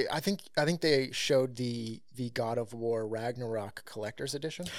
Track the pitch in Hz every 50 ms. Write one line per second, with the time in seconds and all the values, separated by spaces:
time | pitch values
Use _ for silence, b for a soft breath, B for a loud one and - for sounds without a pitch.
0 | 123 - - 156 - 196 202 - - - - - 151 151 175 170 - 160 147 135
1 | 135 127 - - - - 147 131 131 127 120 120 123 120 120 117 113 110 113 -
2 | - - - 123 127 120 117 - 117 113 117 120 117 104 120 117 113 117 117 110
3 | 110 107 113 110 113 120 120 123 123 113 113 110 101 110 - - - - - 113
4 | 107 104 - - 139 135 139 151 151 160 - - 175 180 B